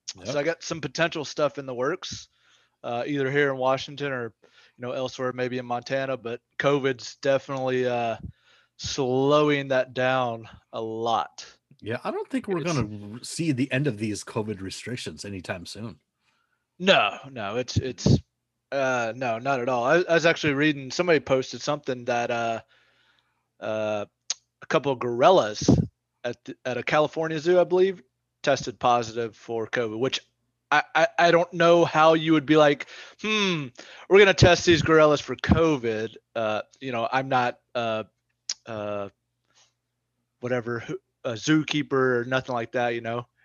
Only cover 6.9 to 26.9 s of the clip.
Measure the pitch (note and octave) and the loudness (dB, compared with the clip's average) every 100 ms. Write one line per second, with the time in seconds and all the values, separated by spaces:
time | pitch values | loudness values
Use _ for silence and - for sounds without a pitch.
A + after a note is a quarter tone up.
6.9 | B2+ - - C#3 C3+ - C3+ C3 B2+ B2 | -2 -8 -6 0 0 -2 -6 -2 0 0
7.9 | A#2+ A#2 A2 - - _ _ _ - - | -2 -4 -6 -10 -18 _ _ _ -14 -8
8.9 | - C3 C3 C#3 D3 D3+ C#3+ C#3 C3 B2+ | -4 0 2 4 4 4 2 0 -2 -2
9.9 | B2+ B2+ C3 B2 A2+ A2 - _ B2 A2+ | -2 0 0 -2 -4 -12 -20 _ -10 -8
10.9 | A2 A#2 A2 D2 - - _ _ _ G2+ | -4 0 0 -2 -10 -20 _ _ _ -10
11.9 | A#2 F#3+ F4+ G#4+ C4 A#3 F3+ D#3 D#3 G#2+ | -8 -8 -8 -6 -8 -4 -4 -2 -2 -4
12.9 | G#2 G#2 A#2 - - E3 C3 C#3 C3 D3 | -8 -14 -14 -12 -6 -2 -2 -2 -2 -2
13.9 | G#2 A2 G2+ - A#2 G#2+ G2+ F#2+ - - | -4 -4 -6 -8 -6 -6 -6 -10 -12 -10
14.9 | B2 - F2+ G#2 G2 E2+ F#2+ F2 - A2 | -10 -10 -12 -12 -12 -10 -10 -12 -14 -14
15.9 | - _ _ _ _ _ _ _ - F3+ | -16 _ _ _ _ _ _ _ -2 2
16.9 | E3 G#2 - C#3 C3 G2+ A2+ B2+ - C3 | 4 2 -2 -12 -10 -6 -6 -4 -4 -6
17.9 | - - - - _ _ _ _ C#3 C3 | -2 2 2 0 _ _ _ _ -4 -2
18.9 | B2+ A2+ A2+ C3 - B2+ C3+ B2 B2 A#2+ | 0 -4 -4 -4 -4 -2 -2 0 0 2
19.9 | E3 F3+ E3 D#3+ D#3+ D#3 C#3 D3+ C#3+ C3 | 2 4 2 4 2 0 0 0 0 -4
20.9 | B2+ F3+ D#3 - C3+ B2+ B2 - D3 C#3+ | -2 2 2 2 0 0 -8 -6 -6 -6
21.9 | B2 A#2+ A#2+ A#2+ A#2+ A#2 A2+ - _ _ | -6 -4 -2 -2 -2 -2 -4 -8 _ _
22.9 | _ _ _ _ _ _ _ G#2+ A2 G#2+ | _ _ _ _ _ _ _ -6 -4 -4
23.9 | G#2 G2+ _ - - _ _ - E3 C#3 | -4 -8 _ -12 -12 _ _ -2 -2 0
24.9 | B2+ B2 A#2+ D3+ F#3 A2 G#2+ - - - | -2 -4 4 6 6 4 2 4 4 2
25.9 | - _ _ B2 A#2+ - - C3 A#2+ A#2 | -8 _ _ -10 -10 -12 -12 -8 -6 0